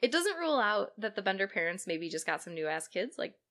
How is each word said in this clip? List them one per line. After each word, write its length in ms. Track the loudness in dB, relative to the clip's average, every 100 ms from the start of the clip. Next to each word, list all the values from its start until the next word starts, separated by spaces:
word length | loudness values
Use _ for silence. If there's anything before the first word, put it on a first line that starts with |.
It 100 | 2
doesn't 240 | 4 2 0
rule 220 | 2 4
out 340 | 4 2 0 -4
that 160 | -6
the 80 | -2
Bender 260 | 0 2 0
parents 380 | 0 0 -2 -4
maybe 240 | -4 -4
just 160 | -4 -4
got 160 | -4
some 100 | -4
new-ass 340 | -4 -2 -2 -4
kids, 280 | -4 -4 -4
like, 200 | -8 -8 _